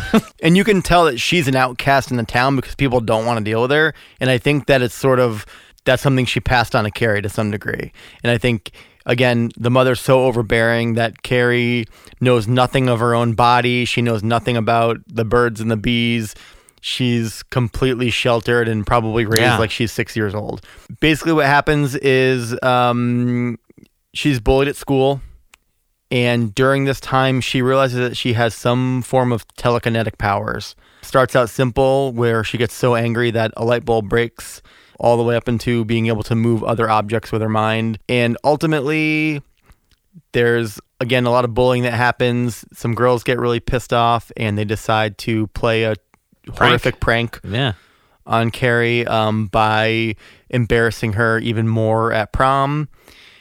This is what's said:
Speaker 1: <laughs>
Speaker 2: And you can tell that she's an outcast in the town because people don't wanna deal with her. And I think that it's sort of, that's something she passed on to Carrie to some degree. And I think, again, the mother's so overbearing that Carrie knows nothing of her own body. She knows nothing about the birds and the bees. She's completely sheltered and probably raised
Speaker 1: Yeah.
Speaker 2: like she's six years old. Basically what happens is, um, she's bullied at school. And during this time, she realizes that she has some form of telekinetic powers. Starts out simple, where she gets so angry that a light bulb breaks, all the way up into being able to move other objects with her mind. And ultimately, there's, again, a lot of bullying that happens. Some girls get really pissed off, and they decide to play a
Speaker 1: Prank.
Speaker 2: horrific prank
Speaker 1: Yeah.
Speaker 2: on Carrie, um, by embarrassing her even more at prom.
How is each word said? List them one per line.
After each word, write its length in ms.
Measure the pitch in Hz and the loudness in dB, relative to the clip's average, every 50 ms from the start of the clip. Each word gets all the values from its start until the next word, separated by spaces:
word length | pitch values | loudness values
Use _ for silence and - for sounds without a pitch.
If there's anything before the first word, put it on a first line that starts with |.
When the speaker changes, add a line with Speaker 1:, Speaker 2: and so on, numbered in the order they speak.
| - - - 220 - - - | 2 2 0 0 0 -2 -8
Speaker 1:
<laughs> 100 | - - | -2 2
Speaker 2:
And 120 | 160 175 190 | 2 4 4
you 60 | 202 | 4
can 180 | 226 208 185 | 4 2 0
tell 240 | - - 170 175 170 | 2 4 4 4 4
that 140 | 160 123 117 | 4 2 -2
she's 280 | - - 185 180 139 135 | -2 -2 0 0 0 2
an 80 | 131 | 2
outcast 560 | 131 127 127 127 - - 143 139 135 123 - | 0 0 0 -2 -4 0 2 2 2 2 -2
in 60 | 127 120 | -4 -4
the 60 | 113 | -4
town 300 | - - 120 127 135 139 | -2 0 0 2 2 0
because 200 | 127 - - - | -2 -4 -6 -4
people 240 | - 143 131 120 127 | -2 -2 0 0 0
don't 260 | 113 107 113 110 113 | 0 0 0 0 0
wanna 160 | 120 120 113 | 0 -2 -2
deal 200 | 104 107 110 113 | -2 -2 -2 -2
with 100 | 123 127 | 0 0
her. 220 | 143 151 156 156 143 - - - _ - | 2 2 2 0 -2 -6 -16 -20 _ -4
And 100 | 131 127 | 0 0
I 80 | 131 120 | 0 0
think 300 | - 143 147 143 - - | 0 0 0 0 2 2
that 140 | 139 131 | 2 2
it's 120 | 123 110 - | 2 -2 -4
sort 240 | - - 135 131 123 | -2 0 2 4 4
of, 260 | 127 120 110 101 - - - - - - _ _ - | 2 2 0 -4 -10 -14 -20 -20 -20 -20 _ _ -2
that's 160 | 139 127 120 - | 0 0 2 2
something 220 | 143 135 131 127 | 0 2 2 0
she 140 | - - 123 | 0 -2 -2
passed 360 | - - 127 120 113 - - | 0 2 2 2 2 2 0
on 80 | 123 104 | -2 -2
to 80 | - | -2
Carrie 300 | - - 123 113 104 104 | -2 -2 0 0 0 0
to 80 | 101 101 | -2 -4
some 220 | - - 110 104 | -4 -4 -4 -2
degree. 400 | 101 101 - - 110 - - - - - - - - - | -4 -6 -6 -6 -8 -6 -8 -10 -12 -18 -20 -20 -14 -6
And 100 | - 120 | -2 0
I 60 | 120 113 | 0 2
think, 340 | - 123 117 104 - - - - - - _ _ - | 2 0 -2 -2 -4 -10 -20 -20 -20 -20 _ _ -4
again, 460 | - 123 120 127 123 120 120 117 117 - | -2 0 2 2 2 2 2 0 -2 -4
the 140 | - 110 120 | -4 -2 2
mother's 300 | 127 127 127 131 123 - | 4 4 4 4 2 0
so 240 | - - 131 131 127 | 2 2 4 4 4
overbearing 680 | 131 110 120 113 98 123 113 113 113 117 117 117 117 113 | 2 2 0 -2 0 0 2 2 2 0 0 0 -2 -2
that 260 | 117 117 110 - - - | -2 -2 -2 -4 -8 -6
Carrie 600 | - 127 123 123 123 120 120 120 120 120 120 107 - - - - - - - | -2 0 0 2 2 2 0 0 0 -2 -2 -4 -6 -12 -20 -20 -18 -8 -2
knows 280 | 123 127 123 117 107 107 | 2 2 2 2 2 2
nothing 420 | 123 127 127 123 - 139 127 127 | 2 2 2 2 2 0 2 2
of 100 | 120 110 | 0 2
her 140 | 117 120 120 | 2 2 2
own 180 | 117 120 117 113 | 2 0 0 2
body. 520 | 95 120 120 123 123 120 123 123 123 120 | 2 4 4 4 4 2 2 0 0 -2
She 160 | 113 - 123 | -2 -2 0
knows 220 | 120 120 113 107 98 | 0 0 0 0 0
nothing 340 | 113 117 113 - 127 120 117 | 0 0 0 0 0 0 0
about 400 | 107 107 117 117 117 117 113 - - - | 0 2 2 2 2 2 0 -2 -6 -10
the 160 | - 110 113 | -4 -4 -2
birds 380 | 107 123 120 120 120 110 107 | 0 2 2 2 2 0 -4
and 80 | 113 113 | -4 -2
the 60 | 117 107 | -2 -2
bees. 560 | 101 123 120 117 117 117 117 117 110 104 - - - - - - _ _ _ _ | -2 -2 0 0 0 0 -2 -2 -4 -6 -10 -16 -20 -20 -20 -20 _ _ _ _
She's 600 | - - - - 131 123 120 117 113 110 - - - | -12 -8 -4 -2 0 0 0 0 -2 -4 -6 -10 -12
completely 640 | - - 131 123 107 - - 135 131 127 113 127 117 | -6 -2 -2 -2 -2 -2 -2 -2 0 0 0 -2 -2
sheltered 560 | - - - 127 117 117 - 120 120 120 117 113 | -2 0 0 0 0 0 0 0 0 2 2 0
and 180 | 113 107 101 | -2 -2 -2
probably 400 | - 120 120 110 110 107 120 117 | 0 0 0 2 0 0 0 0
raised 160 | 101 110 110 | 0 2 2
Speaker 1:
Yeah. 160 | 117 127 120 110 | 2 2 2 2
Speaker 2:
like 100 | 113 104 | 0 0
she's 200 | - - 120 104 | -2 -2 -4 -4
six 240 | - - 110 - - | -2 -4 -6 -4 -4
years 180 | 117 107 101 92 | -4 -4 -2 -4
old. 260 | 104 107 - 113 110 - - - - - - 123 - | -6 -6 -8 -10 -10 -12 -16 -20 -20 -20 -20 -6 0
Basically 320 | - 151 151 131 - 160 165 | 0 2 2 2 0 0 2
what 120 | 156 143 | 4 4
happens 500 | 135 143 143 - - 151 147 147 131 135 | 4 4 2 2 2 2 0 0 -2 -2
is, 600 | 147 - 139 131 131 131 131 131 127 120 113 123 120 - | -2 0 2 4 4 4 2 2 0 -2 -4 -6 -2 0
um, 920 | 127 127 123 123 123 120 120 120 120 120 120 123 123 123 120 120 123 113 - _ _ _ _ - _ _ _ _ _ - | 0 2 2 2 2 2 0 0 0 0 0 0 0 -2 -2 -2 -4 -6 -8 _ _ _ _ -20 _ _ _ _ _ -10
she's 260 | - - 151 139 120 | -4 -2 0 0 0
bullied 280 | 107 135 135 135 139 143 | 2 2 2 2 2 0
at 60 | 135 | -2
school. 460 | - - - 139 131 135 139 139 131 - - - - _ _ _ - _ _ _ _ _ _ _ _ _ - | -6 -4 -2 0 2 2 2 0 -2 -6 -14 -20 -20 _ _ _ -20 _ _ _ _ _ _ _ _ _ -4
And 420 | 135 123 120 120 120 120 117 107 98 | 0 0 2 2 2 0 0 -2 0
during 320 | - 131 131 139 139 135 | 0 2 2 2 2 0
this 140 | 139 131 - | -2 -2 -4
time, 420 | - - 131 131 131 131 131 127 | -4 -2 0 2 2 2 0 0
she 200 | 117 - - 135 | -2 -2 -2 0
realizes 360 | 123 127 131 131 135 127 123 123 127 120 | 0 2 2 2 2 0 0 -2 -2 -4
that 80 | 113 - | -4 -4
she 160 | - 127 117 | -4 -2 0
has 200 | 113 120 117 - | 0 0 0 -2
some 460 | - - 123 120 127 127 127 127 127 120 | -2 -2 0 0 0 0 -2 -2 -4 -4
form 280 | - - 131 127 123 | -2 0 0 0 0
of 160 | 120 107 - _ _ | -2 -4 -6 _ _
telekinetic 640 | - - 123 120 117 - 120 113 113 110 110 - - | -4 -2 0 0 0 0 -2 -2 -2 -2 -4 -4 -2
powers. 580 | - 104 101 104 110 113 120 113 110 - - _ _ _ _ _ - | -2 -2 0 -2 -2 -6 -6 -8 -8 -12 -16 _ _ _ _ _ -8
Starts 320 | - - 135 127 - - | -2 2 2 2 4 2
out 140 | 135 123 104 | 0 0 0
simple, 600 | - - 135 123 110 135 135 131 135 139 139 135 120 | 0 -2 -2 0 2 2 2 2 2 2 0 -2 -2
where 300 | 117 120 117 113 113 107 | 0 0 2 2 0 -2
she 140 | - - 110 | -2 -2 -2
gets 160 | 123 - - | -4 -4 -4
so 220 | - - 127 123 | 0 0 0 2
angry 340 | 113 117 117 113 117 120 117 | 2 0 0 0 0 0 0
that 200 | 107 113 110 110 - - | 0 0 -2 -2 -4 -4
a 80 | 113 | -2
light 180 | 117 120 120 - | 0 0 0 0
bulb 220 | 120 113 113 107 95 | 0 0 0 0 0
breaks, 520 | 120 117 117 117 - - - - - - - - - - _ _ _ - | 0 0 0 -2 -6 -12 -18 -18 -18 -20 -20 -20 -20 -20 _ _ _ -2
all 180 | - 117 120 117 | 2 2 2 2
the 60 | 117 | 2
way 120 | 117 120 | 2 0
up 140 | 117 - 127 | 0 0 -2
into 340 | 120 110 - 127 120 117 113 | -2 -2 0 0 -2 0 0
being 200 | 107 117 117 113 117 | -2 -2 -2 0 0
able 160 | 113 104 104 | -2 -2 -2
to 120 | - 120 | -2 -2
move 280 | 113 113 117 117 110 - | 0 2 2 0 0 0
other 260 | - 117 104 113 110 | -2 -2 0 0 2
objects 420 | 110 107 104 104 113 110 - - | 2 0 0 0 -2 -4 -4 -4
with 100 | - 110 | -4 -4
her 80 | 110 110 | -2 -2
mind. 480 | 110 107 107 110 110 113 113 113 110 - - - | -2 0 0 0 0 -2 -2 -4 -6 -6 -4 -2
And 300 | 123 123 120 117 117 - - | 0 2 2 0 0 -2 0
ultimately, 1000 | 143 151 139 170 160 156 151 127 147 156 156 156 156 156 156 156 156 151 143 - _ _ _ _ _ - _ _ _ _ _ _ _ - 170 - _ | 0 0 0 0 0 -2 -2 -2 -2 -2 -2 0 0 0 -2 -2 -2 -4 -6 -8 _ _ _ _ _ -20 _ _ _ _ _ _ _ -20 -20 -12 _
there's, 480 | - 123 120 117 117 117 117 107 101 - - _ _ - | 0 2 2 4 2 2 0 -4 -6 -12 -18 _ _ -6
again, 260 | 131 117 127 127 123 | -2 0 0 2 2
a 60 | 120 | 2
lot 120 | 120 123 123 | 2 2 0
of 80 | 123 110 | 0 0
bullying 280 | 127 123 127 127 123 123 | 2 2 2 2 2 0
that 100 | 123 117 | -2 0
happens. 720 | 117 123 120 120 - 127 123 120 120 123 120 113 - - - - | 2 2 2 2 2 0 0 0 0 -2 -4 -6 -8 -14 -20 -14
Some 200 | - - 120 113 | -8 -6 -4 -2
girls 300 | 107 123 127 127 117 - | 0 2 2 2 2 0
get 160 | - 123 120 | -2 -2 0
really 200 | 120 120 120 117 | 0 0 -2 -2
pissed 320 | - - - 123 - - | -2 -2 -4 -4 -2 -2
off, 400 | 127 117 117 117 120 113 - - - - | 0 2 2 2 2 0 -2 -6 -8 -6
and 200 | 113 110 101 104 | -4 -2 -2 -2
they 60 | 107 | -2
decide 520 | 104 110 101 - - 113 110 110 110 101 - | -4 -4 -4 -2 -2 0 0 0 -2 -4 -8
to 280 | - - 113 110 107 - | -6 -4 -2 -2 -2 -4
play 360 | - - - 117 113 113 113 | -6 -4 -2 0 0 0 0
a 120 | 110 110 - _ _ _ _ _ _ _ _ _ | -2 -2 -4 _ _ _ _ _ _ _ _ _
Speaker 1:
Prank. 140 | - - - | -10 -4 0
Speaker 2:
horrific 400 | 113 123 120 117 - 131 - - | 2 2 2 2 0 -2 -4 -2
prank 400 | - - 117 117 117 113 - - - | -2 0 0 0 0 -4 -8 -10 -10
Speaker 1:
Yeah. 300 | - 98 120 139 123 98 - _ _ _ _ _ _ _ _ - - | -8 -4 -4 -2 -4 -4 -8 _ _ _ _ _ _ _ _ -8 -4
Speaker 2:
on 240 | 113 113 117 117 | -2 -2 -2 -2
Carrie, 540 | - - 131 123 117 120 117 117 120 120 117 - | -4 -2 0 0 2 2 0 0 0 0 -2 0
um, 400 | 113 110 110 107 107 110 110 98 | 0 0 0 0 -2 -2 -4 -2
by 680 | - 113 107 110 110 110 110 110 113 113 113 113 104 - - - - _ _ - | 0 0 0 2 2 0 0 0 0 -2 -2 -4 -6 -8 -12 -20 -20 _ _ -4
embarrassing 640 | - 120 117 101 123 117 117 113 110 - - 110 98 | -2 -2 0 2 2 2 2 0 -2 -2 -4 -4 -2
her 260 | 113 117 113 113 113 | 0 0 0 0 0
even 280 | 113 117 110 110 113 113 | -2 -2 -2 -2 0 0
more 460 | 110 113 110 110 110 113 113 117 113 | 0 0 0 0 0 0 0 0 0
at 180 | 110 104 - | -2 -2 -2
prom. 560 | - - 135 131 135 139 139 135 147 151 151 - - _ _ - - - - - - - | 0 0 2 2 2 2 0 0 -2 -2 -4 -6 -10 _ _ -20 -20 -20 -20 -20 -20 -20